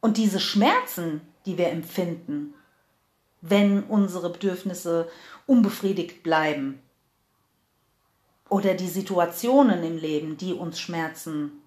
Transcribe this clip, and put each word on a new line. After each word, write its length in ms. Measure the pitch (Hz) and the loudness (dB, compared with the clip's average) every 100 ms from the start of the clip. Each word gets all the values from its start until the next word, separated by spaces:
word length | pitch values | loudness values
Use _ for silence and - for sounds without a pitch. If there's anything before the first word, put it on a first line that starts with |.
Und 160 | 226 214 | 2 2
diese 240 | 214 185 | 2 2
Schmerzen, 800 | - 208 240 466 508 - 170 151 - _ | 0 2 4 4 0 -6 -6 -6 -10 _
die 140 | - 170 | -8 -2
wir 100 | 175 | 0
empfinden, 840 | 170 - - 175 165 - 147 147 147 _ _ _ _ _ _ _ _ | -2 -6 -4 -4 -4 -8 -8 -8 -14 _ _ _ _ _ _ _ _
wenn 440 | 165 202 202 196 | 0 4 4 2
unsere 460 | - 214 196 180 170 | 2 2 2 0 -6
Bedürfnisse 800 | 170 196 180 196 175 170 170 165 - - - - | -2 -4 -2 -6 -8 -2 -2 -2 -10 -20 -20 2
unbefriedigt 760 | 254 202 - 196 190 170 - | 4 4 2 -2 -2 -4 -6
bleiben, 600 | 165 160 156 143 135 135 _ _ _ _ _ _ _ _ _ _ _ _ _ _ _ _ _ | 0 2 2 -2 -4 -8 _ _ _ _ _ _ _ _ _ _ _ _ _ _ _ _ _
oder 220 | 202 196 | 0 2
die 160 | 180 185 | 0 -2
Situationen 960 | 180 196 185 170 - 233 262 262 180 | -6 -2 0 0 0 2 6 6 4
im 140 | 165 165 | 0 -4
Leben, 400 | 156 151 156 156 | -2 -2 -4 -8
die 160 | 185 | -6
uns 260 | 175 175 156 | -6 -6 -8
Schmerzen 720 | - 170 160 160 - 151 147 147 | -8 -6 -6 -8 -8 -6 -6 -10